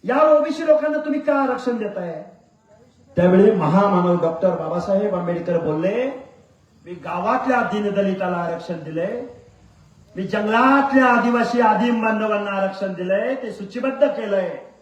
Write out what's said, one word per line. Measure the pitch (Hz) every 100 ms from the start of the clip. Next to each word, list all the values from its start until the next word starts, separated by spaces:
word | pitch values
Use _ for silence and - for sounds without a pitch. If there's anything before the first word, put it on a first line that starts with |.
या | 180 269 311 302
ओबीसी | 294 311 320
लोकांना | 302 302 294
तुम्ही | 294 277
का | - 277
आरक्षण | 262 247 254 233
देताय? | 208 196 175 156 - - _ _ _ _ _ _ _ -
त्यावेळी | 180 190 214
महामानव | 202 156 180 202 185 175 175
डॉक्टर | 165 165 190
बाबासाहेब | 170 160 175 175 196 208 180
आंबेडकर | 175 170 - 165
बोलले, | 156 156 180 220 262 277 - - _ _ _ _ 170
"मी |
गावातल्या | 175 156 175 202 254 254 247
दीनदलिताला | - 208 208 190 190 185 180 175
आरक्षण | 170 165 - 165
दिलंय, | 156 160 185 240 269 - - _ _ _ _ _ _ -
मी |
जंगलातल्या | 190 208 214 220 262 277 269 262 254
आदिवासी | 240 240 240 226 240
आदिम | 226 208 240 226 220
बांधवांना | 214 214 208 202
आरक्षण | 196 190 190 196
दिलंय, | 180 185 196 233 269
ते | 240
सूचीबद्ध | 190 190 247 262 - 285
केलंय | - 214 196 175 151 - _